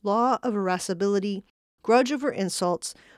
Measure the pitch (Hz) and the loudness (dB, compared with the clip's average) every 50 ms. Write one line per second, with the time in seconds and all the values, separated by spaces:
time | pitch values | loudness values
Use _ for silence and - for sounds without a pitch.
0 | - 202 202 226 240 262 240 226 - 247 208 208 190 185 185 180 - - 185 170 | -2 0 0 2 2 2 0 0 -2 -2 -2 0 0 0 -2 -2 -2 -4 -4 -2
1 | 196 202 202 196 190 208 196 190 - _ _ _ _ _ _ _ - - 226 254 | 0 0 0 0 0 -2 -6 -8 -10 _ _ _ _ _ _ _ 0 4 4 4
2 | 262 247 294 254 285 277 - - 196 175 - - 185 180 175 - - - - - | 4 2 -2 -4 -4 -4 -2 -2 -4 -4 -2 -2 0 0 0 -2 -4 -10 -14 -14
3 | - - - | -20 -20 -20